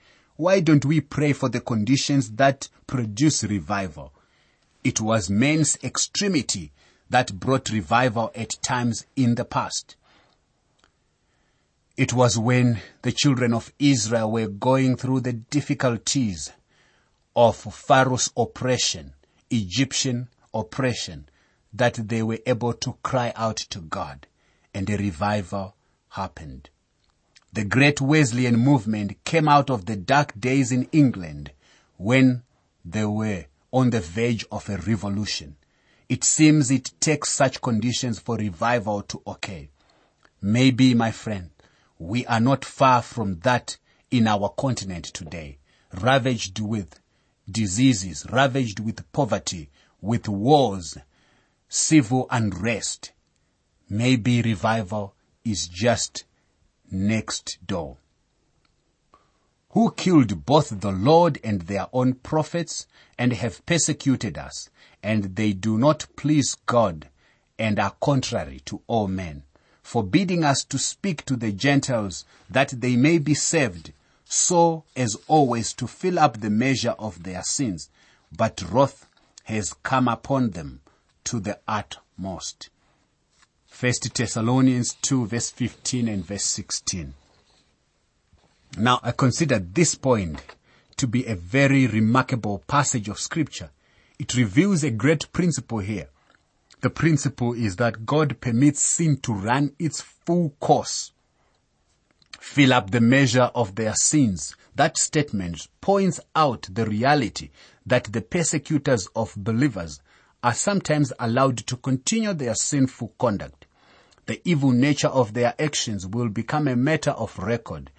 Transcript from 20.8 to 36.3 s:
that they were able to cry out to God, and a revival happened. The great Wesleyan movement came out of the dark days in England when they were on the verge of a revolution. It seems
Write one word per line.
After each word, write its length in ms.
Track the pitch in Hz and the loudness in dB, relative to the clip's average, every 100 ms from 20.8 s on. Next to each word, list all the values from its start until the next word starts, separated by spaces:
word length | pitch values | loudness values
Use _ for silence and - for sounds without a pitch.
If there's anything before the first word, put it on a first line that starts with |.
| 127 110 - 76 73 _ _ _ _ | -2 -2 -8 -12 -18 _ _ _ _
that 360 | 107 120 117 107 | 0 0 0 -4
they 140 | 113 | -2
were 180 | 110 110 | -2 -2
able 300 | 104 107 120 | -2 -2 -2
to 240 | 113 127 - | -4 -8 -8
cry 300 | - 131 120 - | -4 -2 -2 -4
out 200 | 113 - | -4 -4
to 240 | - 95 | -10 -12
God, 460 | 78 - 73 67 - _ _ _ _ | -10 -8 -10 -12 -20 _ _ _ _
and 160 | 98 95 | -6 -2
a 60 | 101 | -2
revival 800 | 101 76 101 104 90 101 95 _ _ _ _ | -2 -2 -2 -2 -4 -8 -10 _ _ _ _
happened. 580 | - 95 - 76 65 - _ _ _ _ _ _ _ _ | -10 -10 -10 -16 -18 -20 _ _ _ _ _ _ _ _
The 120 | 107 | -6
great 360 | 101 117 143 147 | 0 4 2 2
Wesleyan 560 | 135 156 127 123 123 117 | 2 4 2 2 2 4
movement 680 | 131 143 110 104 101 - | 4 2 2 -4 -4 -8
came 240 | - 165 151 | -2 0 4
out 220 | 147 160 | 4 4
of 160 | 117 90 | -4 -4
the 100 | 104 | -6
dark 420 | 85 139 143 104 | 2 2 2 -2
days 340 | 123 139 120 | 0 2 2
in 160 | 127 131 | 0 2
England 600 | 160 131 95 82 73 73 _ _ _ _ - | 4 4 2 -10 -12 -14 _ _ _ _ -8
when 460 | 98 131 131 123 _ _ _ _ | 2 4 4 2 _ _ _ _
they 200 | 85 101 | -10 -4
were 420 | 107 107 110 92 76 _ - | -2 -2 -2 -4 -10 _ -4
on 180 | 127 123 | 2 2
the 100 | 113 | 0
verge 440 | 85 95 120 113 - | -4 -2 -2 -2 -4
of 160 | 104 - | -10 -8
a 80 | 95 | -6
revolution. 800 | 90 104 101 98 104 - 78 73 _ _ _ _ - | -2 -2 -2 -4 -4 -8 -12 -20 _ _ _ _ -6
It 140 | 131 | -2
seems 480 | - | 0